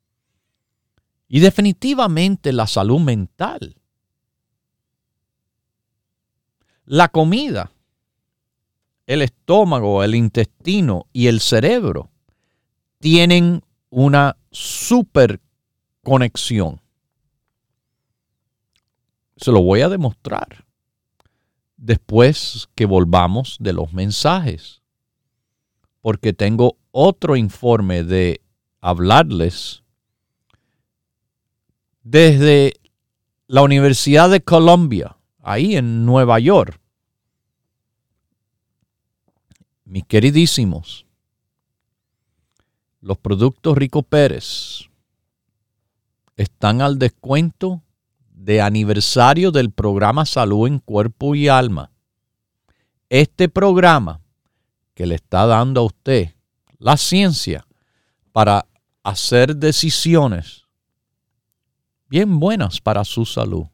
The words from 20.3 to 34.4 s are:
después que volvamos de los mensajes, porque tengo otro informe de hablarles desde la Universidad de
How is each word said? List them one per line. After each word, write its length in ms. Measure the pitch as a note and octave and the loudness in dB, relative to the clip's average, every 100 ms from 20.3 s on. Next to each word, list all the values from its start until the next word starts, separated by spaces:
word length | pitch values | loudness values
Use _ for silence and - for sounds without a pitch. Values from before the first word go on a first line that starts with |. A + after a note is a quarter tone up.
| - - - _ _ _ _ _ _ _ _ _ _ _ _ | -12 -12 -18 _ _ _ _ _ _ _ _ _ _ _ _
después 920 | A2+ A2 - G#2+ B2+ D#3 - A#2 - | -4 -4 0 2 4 2 -8 -14 -16
que 120 | - G#2 | -4 0
volvamos 720 | F#2+ E2+ F2+ F2 G#2+ B2+ - | 2 2 2 0 -2 -6 -10
de 120 | G#2 | -8
los 180 | E2+ D#2+ | -8 -8
mensajes, 880 | F#2 G2 G#2 D3 F#3 C#3+ D#2 - _ _ _ _ _ _ _ _ _ _ _ _ _ | -6 -6 -4 -2 -2 -4 -8 -16 _ _ _ _ _ _ _ _ _ _ _ _ _
porque 320 | A2+ G2+ A2 | -6 -4 -4
tengo 460 | F#2 G#2 A2+ B2 - _ | -2 -2 0 0 -2 _
otro 460 | B2+ F3+ F#3+ D#3+ C3 | 0 0 0 -2 -2
informe 640 | G#2 - B2 A2+ F#2+ F2 | -2 -4 0 0 0 -4
de 380 | E2+ F#2 F2+ - _ _ _ _ | -2 -2 -2 -4 _ _ _ _
hablarles 1040 | F2+ F2 F2+ B2+ D#3+ F#2 E2 - - - _ _ _ _ _ _ _ _ _ _ _ _ _ _ _ _ _ _ _ _ _ _ | -6 -2 2 2 2 -2 -4 -6 -14 -18 _ _ _ _ _ _ _ _ _ _ _ _ _ _ _ _ _ _ _ _ _ _
desde 720 | A2+ D3 E3 C#3 D3 C#3+ C#3 - _ _ _ _ _ _ _ | 0 4 6 6 4 4 2 -2 _ _ _ _ _ _ _
la 160 | C3 | 4
Universidad 680 | C#3+ C#3 C#3 B2+ C#3 D3 F3+ | 4 4 4 2 2 4 6
de 120 | F#3+ | 2